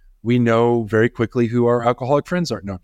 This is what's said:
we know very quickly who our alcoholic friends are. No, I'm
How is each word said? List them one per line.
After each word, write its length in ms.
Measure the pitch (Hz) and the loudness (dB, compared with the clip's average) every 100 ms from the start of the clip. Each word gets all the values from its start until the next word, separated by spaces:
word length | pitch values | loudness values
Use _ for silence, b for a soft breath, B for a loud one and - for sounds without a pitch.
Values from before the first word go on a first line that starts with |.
| - _ | -20 _
we 160 | 113 123 | -2 0
know 460 | 117 113 120 120 | 2 2 2 0
very 240 | 107 110 120 | 0 2 2
quickly 400 | - 113 123 117 | 0 -2 0 0
who 180 | 120 120 | 0 2
our 180 | 120 | 2
alcoholic 440 | 117 123 123 143 - | 0 -2 -2 -2 -2
friends 240 | 180 170 | -4 -4
are. 80 | - | -6
No, 120 | 98 | -8
I'm 40 | 92 | -12